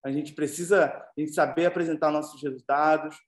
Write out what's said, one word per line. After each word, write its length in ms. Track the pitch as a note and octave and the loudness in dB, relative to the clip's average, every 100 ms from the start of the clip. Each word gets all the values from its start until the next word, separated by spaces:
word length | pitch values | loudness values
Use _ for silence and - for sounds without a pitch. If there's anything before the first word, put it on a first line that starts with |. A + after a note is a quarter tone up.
A 80 | C3+ | -4
gente 220 | C#3 D3 | -6 -6
precisa, 520 | - D3+ D#3 F3 G3 D3 | -6 -6 -4 2 4 4
a 340 | - - - | 0 -14 -8
gente 140 | D3+ | -4
saber 320 | D3+ D3 D#3+ F3 | 0 0 2 0
apresentar 460 | F3 E3 D3+ D#3 | 0 -2 0 0
nossos 300 | D3+ D3+ - | 0 -4 -8
resultados 760 | D3 C3 - C#3 D3+ D#3 D#3 - | -8 -8 -2 2 4 2 0 -14